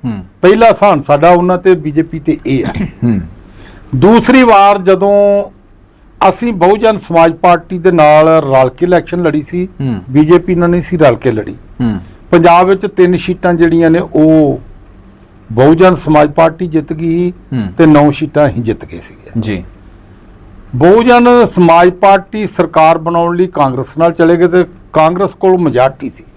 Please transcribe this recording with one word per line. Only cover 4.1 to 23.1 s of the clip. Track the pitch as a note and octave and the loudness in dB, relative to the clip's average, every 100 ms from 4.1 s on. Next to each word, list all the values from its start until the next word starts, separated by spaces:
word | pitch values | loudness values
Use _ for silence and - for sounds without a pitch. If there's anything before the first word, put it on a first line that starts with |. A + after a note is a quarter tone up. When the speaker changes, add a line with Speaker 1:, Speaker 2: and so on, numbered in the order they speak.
| A3+ A3+ C4 | 2 2 2
Speaker 2:
ਵਾਰ | B3 G#3 G3+ G3+ | 4 4 2 0
ਜਦੋਂ | F#3 F#3 G3 G3+ G3+ G3+ G3+ _ _ _ _ _ _ _ F#3+ | 0 0 0 0 2 0 -4 _ _ _ _ _ _ _ -2
ਅਸੀਂ | F#3 A#3+ | -2 -6
ਬਹੁਜਨ | G3+ F3 G#3 A3 G#3 | 0 0 2 0 -2
ਸਮਾਜ | - E3 E3 | -2 0 2
ਪਾਰਟੀ | E3 F3+ E3+ - F#3 | 2 0 0 -2 -4
ਦੇ | F3 | -2
ਨਾਲ | F3+ D3+ D3+ D#3+ | 2 4 4 4
ਰਲ | D#3+ D3 C3+ C3 | 2 0 0 0
ਕੇ | - F3+ | -2 -2
ਇਲੈਕਸ਼ਨ | F3+ - F3+ | -2 -2 -4
ਲੜੀ | F3 D3+ | -4 -4
ਸੀ, | C#3+ F3 F#3 - | -6 -8 -10 -8
Speaker 1:
ਹੂੰ। | C3+ A2 F2+ | -8 -8 -4
Speaker 2:
ਬੀਜੇਪੀ | C3 D3+ F3 F3 | -2 2 2 0
ਨਾਲ | F3 E3+ | -2 -2
ਨਹੀਂ | F3 | -2
ਸੀ | - F3+ | -4 0
ਰਲ | D3+ A#2 | 0 0
ਕੇ | C3 | -4
ਲੜੀ। | A2 G2+ - - - | -4 -8 -14 -20 -6
Speaker 1:
ਹੂੰ। | B2 G2 E2+ - - | -6 -6 -10 -20 -2
Speaker 2:
ਪੰਜਾਬ | F3 E3+ E3+ F#3 | 2 4 4 2
ਵਿੱਚ | F#3+ G3+ | -2 -4
ਤਿੰਨ | - F3+ F3+ | -2 0 0
ਸੀਟਾਂ | - F3+ F3+ | -4 -6 -4
ਜਿਹੜੀਆਂ | E3+ E3+ E3 E3 | 0 0 2 2
ਨੇ, | E3 | 0
ਉਹ | F#3+ - D#3 D#3+ D3 B2 - - - - - - _ _ - | -2 0 2 2 0 -4 -10 -20 -20 -20 -20 -20 _ _ -10
ਬਹੁਜਨ | A2 C3+ E3 F#3 | 0 2 4 2
ਸਮਾਜ | E3+ - D3+ D3+ | 2 0 0 0
ਪਾਰਟੀ | D3 E3 E3 F3+ | 0 -2 -2 -6
ਜਿੱਤ | D#3+ D3 | -6 -6
ਗਈ | D#3+ E3 E3 F3+ | -8 -4 -2 -4
Speaker 1:
ਹੂੰ। | F3 - C3 G2+ F#2 | -6 -10 -8 -8 0
Speaker 2:
ਤੇ | E3 | 2
ਨੌ | D3+ D3 | 4 2
ਸੀਟਾਂ | D3 D#3 D3+ D3 | 0 -6 -2 -2
ਅਸੀਂ | - | -2
ਜਿੱਤ | A2+ G#2+ | -6 -8
ਗਏ | - E2+ | -10 -18
ਸੀਗੇ। | - - - A2+ | -20 -20 -12 -10
Speaker 1:
ਜੀ। | A2 G2 F2 - - - - - - - - - - | -8 -8 -12 -20 -20 -20 -20 -20 -20 -20 -20 -20 -12
Speaker 2:
ਬਹੁਜਨ | B2 D#3 G#3+ A#3 A#3+ A#3+ B3 A3 | -2 2 2 4 2 4 2 2
ਸਮਾਜ | - F3 E3 F3+ | 2 2 4 2
ਪਾਰਟੀ | F3+ G3+ G3 F#3+ G#3+ G3+ | 2 2 2 0 -8 -8
ਸਰਕਾਰ | - E3 D#3+ D#3+ E3 | -4 -2 2 2 0
ਬਣਾਉਣ | D#3+ | -2